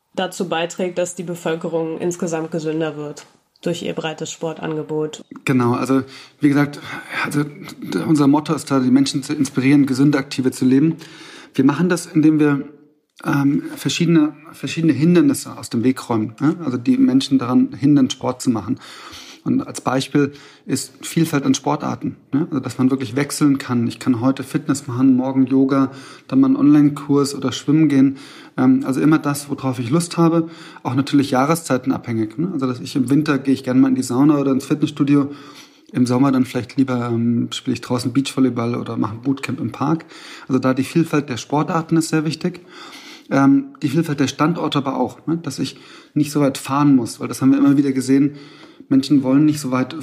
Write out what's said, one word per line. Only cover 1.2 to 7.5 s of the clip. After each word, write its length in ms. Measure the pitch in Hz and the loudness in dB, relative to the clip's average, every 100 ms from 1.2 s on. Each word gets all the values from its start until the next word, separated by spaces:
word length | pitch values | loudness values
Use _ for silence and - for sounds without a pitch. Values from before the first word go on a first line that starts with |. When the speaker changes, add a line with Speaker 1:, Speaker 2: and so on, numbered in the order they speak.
Speaker 1:
Bevölkerung 760 | 170 170 170 165 165 165 160 160 | -10 -8 -6 -4 -4 -4 -4 -4
insgesamt 520 | 175 170 180 160 160 | -6 -4 -4 -6 -6
gesünder 460 | 165 156 156 160 147 | -6 -4 -4 -4 -6
wird 300 | 147 151 - _ _ _ | -10 -14 -20 _ _ _
durch 200 | 180 170 | -6 -6
ihr 120 | - | -6
breites 360 | 165 160 156 156 | -6 -6 -8 -12
Sportangebot. 920 | - 165 156 165 156 147 156 151 - - - - | -8 -10 -8 -8 -6 -6 -6 -6 -8 -20 -8 -2
Speaker 2:
Genau, 260 | 127 120 | 0 0
also 300 | 123 127 135 131 - - _ | 0 0 -2 -2 -12 -20 _
wie 80 | 147 | 0
gesagt, 320 | 139 143 - - - - - | 2 0 -4 -14 -14 -10 -8
also 200 | - 143 | -4 -4
d-, 540 | 147 | -4